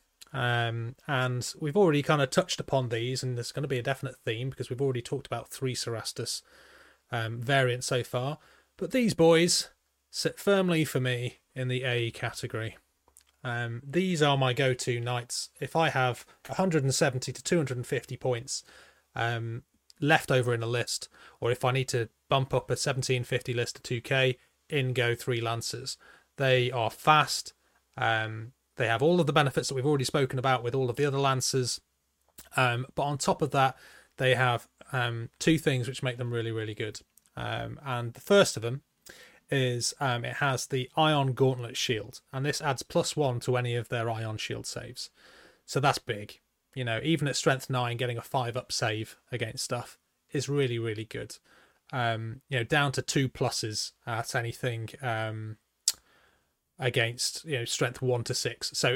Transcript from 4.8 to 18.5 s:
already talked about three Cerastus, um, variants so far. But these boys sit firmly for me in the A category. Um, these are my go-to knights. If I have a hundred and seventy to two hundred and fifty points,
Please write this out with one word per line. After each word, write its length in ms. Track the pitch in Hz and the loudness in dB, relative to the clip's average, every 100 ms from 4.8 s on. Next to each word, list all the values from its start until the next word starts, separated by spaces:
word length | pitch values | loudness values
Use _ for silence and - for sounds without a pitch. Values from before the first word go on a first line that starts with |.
already 200 | 139 123 | 0 0
talked 260 | - 139 - | -4 -6 -4
about 220 | 117 - | -8 -8
three 240 | - 127 | -6 -4
Cerastus, 680 | 120 - 113 - - 117 - - - - - - _ _ | -4 -4 -6 -6 -6 -6 -8 -12 -20 -20 -20 -20 _ _
um, 320 | 120 113 117 | -4 -4 -4
variants 460 | 120 139 127 123 - | 2 4 4 0 -2
so 160 | 131 | -2
far. 340 | 113 127 131 147 - - _ - | -2 -4 -4 -6 -12 -20 _ -8
But 140 | 180 | -2
these 220 | 262 233 | 2 2
boys 560 | - 165 165 175 - - _ _ _ _ | 6 8 8 6 2 -2 _ _ _ _
sit 260 | - 160 - | -4 -4 -2
firmly 460 | - 196 185 165 | 2 4 4 2
for 160 | 151 139 | 2 0
me 400 | 127 120 123 - _ - | 0 -2 -4 -10 _ -6
in 140 | 127 | -2
the 140 | 127 131 | -2 0
A 260 | 120 117 | 0 -2
category. 640 | - 117 - 117 113 110 - _ _ _ - _ _ | -4 -6 -6 -8 -6 -8 -10 _ _ _ -20 _ _
Um, 400 | 131 120 120 117 139 | -6 -6 -6 -8 -4
these 360 | 175 185 165 | 0 0 4
are 160 | 147 139 | 4 4
my 140 | 131 | 2
go-to 480 | 123 135 123 - 120 | 2 2 0 -2 -2
knights. 500 | 120 123 120 - - _ | -2 -4 -4 -8 -8 _
If 140 | 135 165 | -4 2
I 120 | 156 | 2
have 360 | 131 127 117 - _ - | 4 2 0 -10 _ -6
a 60 | 123 | 0
hundred 280 | 190 160 | 2 2
and 100 | 135 | 2
seventy 380 | 131 156 127 - | 2 2 0 -6
to 100 | - | -8
two 140 | - 175 | 0 0
hundred 220 | 135 123 | 2 -4
and 100 | 120 | -4
fifty 300 | 135 - 127 | -6 -6 -4
points, 460 | 131 120 131 | -2 -2 -4